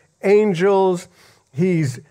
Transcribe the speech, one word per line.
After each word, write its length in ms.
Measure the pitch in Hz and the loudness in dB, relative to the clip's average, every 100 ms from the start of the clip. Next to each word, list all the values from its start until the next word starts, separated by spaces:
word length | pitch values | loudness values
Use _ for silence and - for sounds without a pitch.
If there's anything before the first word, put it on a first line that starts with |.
| _ _ | _ _
angels. 840 | 190 208 214 165 196 196 190 175 - _ _ _ _ | 0 2 2 0 0 2 0 -2 -8 _ _ _ _
He's 460 | 127 185 170 139 120 - | -4 -2 0 -2 -6 -18